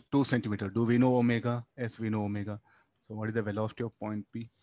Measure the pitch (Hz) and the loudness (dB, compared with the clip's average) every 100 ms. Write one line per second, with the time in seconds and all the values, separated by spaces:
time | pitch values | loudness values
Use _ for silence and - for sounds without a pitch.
0 | - 143 127 123 110 104 98 104 117 120 | 0 2 4 2 0 -2 -2 0 4 6
1 | 127 127 120 117 120 120 117 - 117 - | 6 4 4 2 0 -4 -6 -8 -8 -4
2 | 113 107 104 104 101 101 - _ _ _ | -2 -2 -2 -4 -6 -8 -12 _ _ _
3 | _ 107 110 113 107 104 107 - 117 - | _ -6 -2 -2 -2 -2 -4 -4 -8 -6
4 | 107 107 101 117 117 - | -6 -6 -8 -10 -12 -16